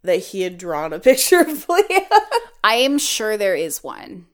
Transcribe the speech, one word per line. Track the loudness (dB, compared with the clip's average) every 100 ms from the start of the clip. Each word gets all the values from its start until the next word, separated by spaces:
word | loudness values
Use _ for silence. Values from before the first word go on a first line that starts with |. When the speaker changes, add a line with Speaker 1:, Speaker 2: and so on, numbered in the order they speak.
Speaker 1:
that | 0 -2
he | -2 -8
had | -8 -8
drawn | -8 -6 -6
a | 2
<laughs> | 2
picture | 4 4 4
of | 4 -2 -2
Plea. | 0 2 0 4 2 2 -6 -6 _
Speaker 2:
I | 0 2
am | 2 0
sure | -2 -4 -4 -2
there | -2 -2
is | -4 -8
one | -12 -16 -18 -20 -20